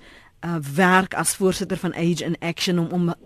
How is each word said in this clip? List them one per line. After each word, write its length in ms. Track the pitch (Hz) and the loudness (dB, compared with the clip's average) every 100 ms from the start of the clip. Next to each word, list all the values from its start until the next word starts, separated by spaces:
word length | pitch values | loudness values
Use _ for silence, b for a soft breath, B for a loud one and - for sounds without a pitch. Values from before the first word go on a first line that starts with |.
| b b b - | b b b -12
eh, 160 | 170 165 139 | -6 -6 -4
werk 400 | 143 180 185 190 | 2 6 6 2
as 220 | - 165 - | -2 -4 0
voorsitter 400 | 190 175 190 180 | 0 0 -4 -4
van 180 | 175 | -4
Age 300 | - 170 165 | 0 0 0
in 120 | 160 165 | -2 -4
Action 380 | 170 - 190 175 | -4 -4 0 0
om, 100 | 170 | 0
om 240 | 180 170 - | 0 0 -2